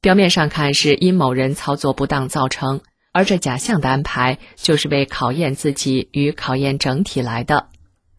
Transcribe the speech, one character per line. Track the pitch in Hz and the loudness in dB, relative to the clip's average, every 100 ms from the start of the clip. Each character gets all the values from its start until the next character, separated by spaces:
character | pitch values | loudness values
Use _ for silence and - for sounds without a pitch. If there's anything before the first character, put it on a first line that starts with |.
表 | - | 4
面 | 190 185 | 4 4
上 | 180 151 | 2 0
看 | 160 143 | 0 0
是 | 139 151 143 | 0 2 2
因 | 180 | 4
某 | 185 131 | 2 2
人 | 127 131 | 0 -2
操 | 147 - | -2 -4
作 | 143 143 | -2 -2
不 | 131 139 | -2 -2
当 | 143 131 | -2 -2
造 | 151 135 | -2 -2
成， | - 135 139 _ _ _ | -2 -4 -4 _ _ _
而 | 175 | 0
这 | 196 185 | 2 2
假 | 143 127 | 0 -4
象 | - 196 | -2 0
的 | 135 | 2
安 | 135 | 0
排 | 139 - 127 131 - - | -2 0 0 -2 -10 -6
就 | - 147 | 0 2
是 | 147 | 2
为 | 143 135 | 0 -2
考 | - 123 | -2 -2
验 | 139 156 | 0 -2
自 | 139 151 | 0 -2
己 | 139 139 131 - | -2 -2 -2 -2
与 | 143 143 | -2 -2
考 | 151 - 131 | -2 -4 -2
验 | 139 143 | 0 0
整 | 139 131 | -2 -2
体 | 196 139 | -2 -2
来 | 123 117 | -4 -4
的。 | 123 147 - - _ _ _ | 0 0 0 -20 _ _ _